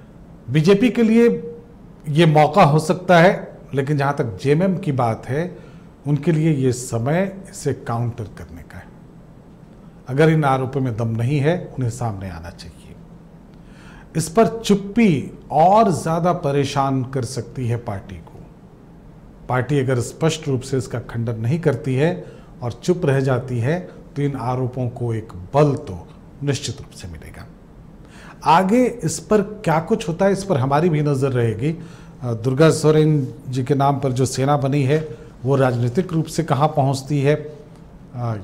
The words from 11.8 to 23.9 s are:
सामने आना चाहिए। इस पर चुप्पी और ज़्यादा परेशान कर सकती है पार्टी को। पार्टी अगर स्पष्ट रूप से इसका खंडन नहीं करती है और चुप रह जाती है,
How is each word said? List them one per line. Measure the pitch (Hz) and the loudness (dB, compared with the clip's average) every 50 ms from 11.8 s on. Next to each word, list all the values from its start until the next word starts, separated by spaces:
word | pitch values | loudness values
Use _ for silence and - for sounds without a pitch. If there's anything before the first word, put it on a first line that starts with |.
| 127 117 | -6 -4
सामने | - - 123 117 101 95 95 95 | -4 -4 -6 -6 -6 -8 -10 -12
आना | 87 82 82 85 | -12 -12 -14 -16
चाहिए। | - - - 85 78 - - - - - - - - - - - - - - - - - - - - - - - - - - - - | -16 -16 -18 -20 -20 -20 -20 -20 -20 -20 -20 -20 -20 -20 -20 -20 -20 -20 -20 -20 -20 -20 -20 -20 -20 -20 -20 -20 -20 -20 -16 -10 -6
इस | 160 156 - | -6 -6 0
पर | - 226 226 - | 2 2 2 2
चुप्पी | - - - - 202 202 - - - 240 233 202 156 123 - - - - - - | 2 -2 0 0 0 0 0 -2 0 2 4 4 2 2 -2 -6 -12 -16 -10 -4
और | - 147 165 180 196 220 233 202 | 2 4 4 6 6 6 4 4
ज़्यादा | 165 123 - 160 160 170 165 180 170 | 2 0 -2 -2 -2 0 0 0 0
परेशान | 170 - 143 143 143 139 139 - 143 135 135 135 131 127 | 0 -2 -2 0 0 0 0 0 -2 0 0 0 -2 -2
कर | 120 - 131 113 | -4 -4 -6 -6
सकती | - - 123 110 - - - 127 113 | -6 -6 -8 -10 -10 -8 -6 -4 -4
है | 117 117 | -4 -4
पार्टी | - - 104 98 - - 95 | -4 -6 -8 -8 -10 -12 -16
को। | 82 82 - - - - - - - - - - - - - - - - - - - - - - - - - | -18 -18 -20 -20 -20 -20 -20 -20 -20 -20 -20 -20 -20 -20 -20 -20 -20 -20 -20 -20 -20 -20 -20 -20 -14 -8 -4
पार्टी | 123 127 120 117 147 143 | -2 -2 0 0 0 0
अगर | 131 123 131 120 | 0 0 0 -2
स्पष्ट | 117 - - - 160 165 160 - - 147 | -2 -4 -4 -2 -2 0 0 -2 -4 -2
रूप | 135 123 | -2 -2
से | 123 - 135 131 | -2 -2 -4 -4
इसका | - - - 120 | -4 -4 -8 -10
खंडन | - - - 120 117 120 117 | -10 -8 -6 -6 -4 -4 -4
नहीं | 110 110 117 156 170 | -4 -2 -2 -2 0
करती | 165 160 135 - - 135 131 | 0 0 -2 -2 -2 -2 0
है | 127 147 170 180 175 - - - - - - - - | 0 2 0 0 -2 -8 -14 -18 -20 -20 -20 -14 -10
और | - 120 | -8 -8
चुप | 104 - - - 180 - - | -8 -4 -2 -2 0 0 2
रह | 143 135 139 | 0 2 2
जाती | 135 135 131 120 131 127 127 120 | 2 0 0 -2 -2 -4 -4 -2
है, | 113 131 160 180 175 - | -2 0 -2 -2 -4 -8